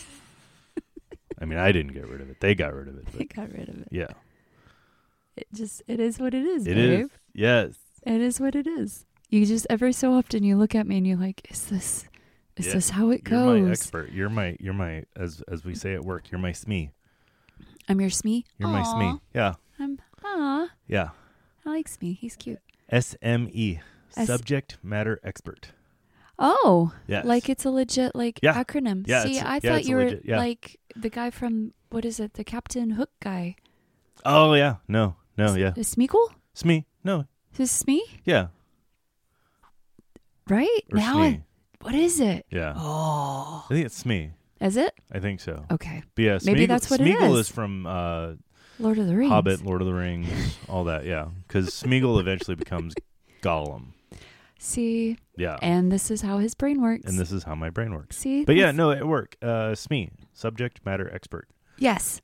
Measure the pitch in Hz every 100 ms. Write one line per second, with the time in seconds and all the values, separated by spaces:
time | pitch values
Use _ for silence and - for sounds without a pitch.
0 | - - _ _ _ _ _ - - -
1 | _ - _ - 80 80 95 90 69 69
2 | 58 69 67 67 98 98 73 69 67 67
3 | - - - 214 214 - - - - 90
4 | 82 - _ _ _ _ _ _ _ _
5 | _ _ _ - - 214 214 - - 233
6 | 226 226 254 262 311 339 185 98 123 190
7 | 277 - _ - 113 120 82 - _ _
8 | - 226 247 247 269 285 285 320 202 -
9 | _ _ _ 214 208 226 - 226 247 247
10 | 262 254 - 220 202 196 214 220 208 190
11 | 185 180 190 - - - - 196 - -
12 | - _ _ _ _ - 90 185 - 190
13 | 226 254 - 233 247 226 185 175 - 82
14 | 76 95 101 110 90 - 95 98 85 80
15 | - - 87 78 - 82 85 85 98 92
16 | 87 87 - 90 92 87 - 98 71 -
17 | _ _ _ _ _ _ - - - 196
18 | 190 - 214 240 - - 202 208 226 226
19 | 90 - _ 123 101 87 _ - 277 277
20 | _ _ 403 381 285 285 339 _ - 101
21 | 78 - _ _ _ _ 311 320 311 -
22 | 175 185 233 - - - _ _ _ 120
23 | - - 117 120 120 104 107 80 - _
24 | _ - 113 123 117 139 - - 92 104
25 | 107 110 95 - - - - _ _ _
26 | _ _ _ - 277 480 320 175 170 -
27 | - - 240 240 - 262 269 262 247 254
28 | 254 247 240 - - 233 254 294 247 190
29 | 202 127 175 262 - 277 - - 254 254
30 | 247 208 - 220 240 233 - - _ 226
31 | 220 233 240 - 240 226 220 - _ 233
32 | 233 226 208 - 208 240 - 247 233 214
33 | 285 _ 208 185 175 - _ _ _ _
34 | _ - - 147 156 151 143 104 - 110
35 | 104 82 _ - 104 95 95 92 - -
36 | 262 415 466 - _ - 170 160 - _
37 | 185 180 135 _ _ - 254 - - 294
38 | 453 - - 135 90 - _ _ _ _
39 | _ _ _ _ _ _ _ _ _ _
40 | _ - _ _ - 202 349 466 - 214
41 | 220 294 320 196 - _ _ _ 214 269
42 | 339 339 220 - - - - - 151 156
43 | 160 147 143 135 139 156 - 147 135 -
44 | 123 98 78 - _ _ 190 220 339 -
45 | _ 98 101 95 - 78 76 165 - 160
46 | - - 110 95 185 147 170 247 - 262
47 | 277 466 302 123 107 - 104 98 87 90
48 | 87 82 82 80 _ _ _ - 220 220
49 | 185 190 269 107 95 95 95 90 92 90
50 | 90 87 87 90 - - - 92 85 80
51 | 82 80 78 92 - 101 92 - 127 127
52 | 127 110 90 92 - 85 - 87 82 -
53 | - _ _ _ 90 80 73 62 64 -
54 | _ - - - _ _ - - 233 226
55 | 226 233 _ - 87 - 170 175 180 196
56 | - 214 196 202 220 - 277 285 233 226
57 | - 92 87 98 82 78 80 82 113 82
58 | - - 269 277 294 170 175 147 160 139
59 | 147 147 104 - 117 113 110 107 - 143
60 | 87 - - - 113 110 120 - 98 98
61 | 90 90 - 85 - _ _ - 254 196
62 | - -